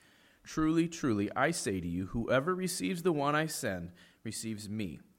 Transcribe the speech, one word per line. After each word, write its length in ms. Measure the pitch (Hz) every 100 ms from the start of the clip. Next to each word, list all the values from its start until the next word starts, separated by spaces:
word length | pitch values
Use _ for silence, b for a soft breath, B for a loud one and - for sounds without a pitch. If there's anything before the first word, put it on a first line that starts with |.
| b b b b
Truly, 440 | - - 156 165 170
truly, 480 | 165 139 104 104 -
I 140 | 143
say 300 | 170 120 95
to 80 | 85
you, 200 | 87 95
whoever 460 | 120 110 127 156
receives 480 | 185 185 - 185 180
the 100 | 180
one 220 | 147 143
I 140 | 151 156
send 440 | - 117 92 85 - B B
receives 460 | 113 104 110 104 104
me, 300 | 107 95 69 -